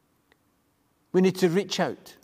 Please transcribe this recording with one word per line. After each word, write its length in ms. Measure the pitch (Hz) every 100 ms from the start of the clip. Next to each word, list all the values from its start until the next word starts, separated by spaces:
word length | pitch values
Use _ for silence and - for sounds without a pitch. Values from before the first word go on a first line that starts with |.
| _ _ _ _ _ _ _ _ _ _ _
We 80 | 185
need 160 | 185 180
to 120 | 180
reach 320 | 180 - -
out. 360 | 151 - - -